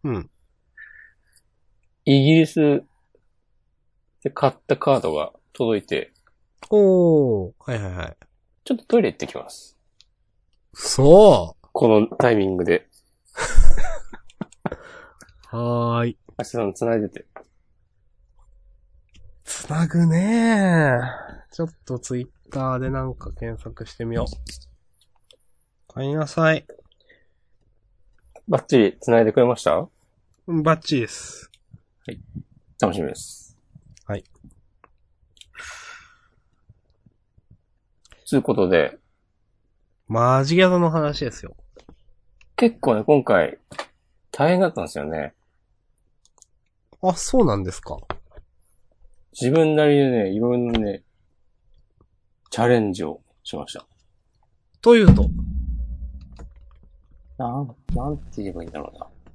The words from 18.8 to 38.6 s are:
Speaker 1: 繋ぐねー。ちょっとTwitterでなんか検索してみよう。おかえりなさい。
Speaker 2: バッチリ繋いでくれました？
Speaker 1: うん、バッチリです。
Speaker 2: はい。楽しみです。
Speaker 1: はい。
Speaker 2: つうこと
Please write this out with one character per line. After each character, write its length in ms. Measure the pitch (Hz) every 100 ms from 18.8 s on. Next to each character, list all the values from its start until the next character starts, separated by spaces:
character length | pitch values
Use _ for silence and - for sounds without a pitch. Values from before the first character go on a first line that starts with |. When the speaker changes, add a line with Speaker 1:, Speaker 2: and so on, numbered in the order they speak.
| _ _ _ - - -
Speaker 1:
繋 420 | - - - 156 165
ぐ 200 | 170 170
ね 920 | 165 196 233 226 220 190 170 147 123
ー。 540 | 123 - - - -
ち 80 | -
ょ 20 | 165
っ 20 | -
と 140 | - 127
Twitter 800 | - 123 127 _ _ 139 131 127
で 120 | 131
な 120 | 135
ん 120 | 131
か 180 | 123 -
検 300 | - 117 110
索 240 | 113 110 110
し 100 | -
て 80 |
み 120 | 117 117
よ 80 |
う。 20 | 117 - - - - _ _ _ _ _ _ _ _ _ _ _ _
お 40 |
か 100 | 127
え 40 | 135
り 80 |
な 120 | 156 147
さ 280 | - 160
い。 120 | 156 - - _ _ _ _ _ _ _ _ _ _ _ _ _ _ _ - -
Speaker 2:
バ 100 | 135
ッ 60 |
チ 140 | - 131
リ 200 | 101 -
繋 200 | - 113
い 40 |
で 80 | 110
く 80 | 117
れ 60 | 120
ま 100 | 117
し 60 |
た？ 260 | - 80 175 _ _ _ _ _ -
Speaker 1:
う 60 |
ん、 100 | 165
バ 140 | 156 160
ッ 40 |
チ 160 | - 139
リ 40 |
で 60 | 110
す。 420 | - - - - _ _ - _ _ -
Speaker 2:
は 60 |
い。 80 | - - - - _ _ -
楽 140 | 104
し 60 | 92
み 80 | 71
で 60 |
す。 420 | - - - - _ _ - _ _
Speaker 1:
は 120 | - 101
い。 80 | - _ - _ _ _ _ _ _ _ _ _ - - - - - - - _ _ _ _ _ _ _ _ _ _ _ _ _ _ - _ _ _ _ _ _ -
Speaker 2:
つ 120 | 139
う 40 |
こ 120 | -
と 140 | 104